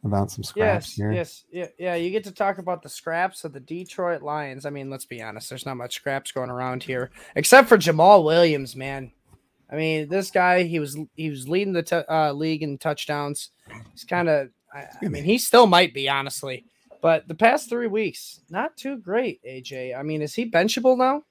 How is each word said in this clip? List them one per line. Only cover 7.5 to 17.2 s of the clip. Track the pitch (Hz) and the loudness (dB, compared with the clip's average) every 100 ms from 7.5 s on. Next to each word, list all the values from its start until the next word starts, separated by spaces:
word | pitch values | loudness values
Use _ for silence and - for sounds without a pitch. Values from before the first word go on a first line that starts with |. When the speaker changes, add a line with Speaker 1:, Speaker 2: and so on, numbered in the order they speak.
| 254 240 | 8 10
Speaker 2:
for | 220 | 6
Jamal | 160 160 175 202 | 6 4 8 8
Williams, | 156 165 170 147 135 131 | 8 4 4 2 -4 -10
man. | 135 135 127 _ _ _ _ _ _ | -10 -10 -12 _ _ _ _ _ _
I | 147 | -4
mean, | 160 156 147 | -2 -2 -2
this | 185 190 | -4 0
guy, | 196 180 180 | 2 4 4
he | 175 165 | 2 -2
was, | 147 147 156 - | -4 -8 -12 -8
he | 160 | -8
was | 139 131 | -6 -2
leading | 175 202 | -2 0
the | 180 | -2
t-, | 165 170 | 0 -2
uh, | 147 160 151 | 0 0 2
league | 143 160 156 | 0 -2 -2
in | 151 139 | -4 -6
touchdowns. | 160 147 - 147 143 143 - _ _ - - | -6 -6 -6 -6 -6 -8 -12 _ _ -20 -20
He's | - | -20
kinda, | - 180 170 151 131 _ _ | -6 -2 2 2 0 _ _
I, | 143 | -20
I | |
Speaker 3:
Excuse | - - 202 | -18 -8 -6
me. | 143 | -4
Speaker 2:
mean, | |
he | 147 233 | 2 2
still | - 233 233 | 6 8 8
might | 175 180 | 8 4
be, | 131 135 | 0 -2
honestly. | 139 139 - 139 123 _ _ _ - | -2 -2 -8 -10 -10 _ _ _ -2
But | 165 160 | 2 2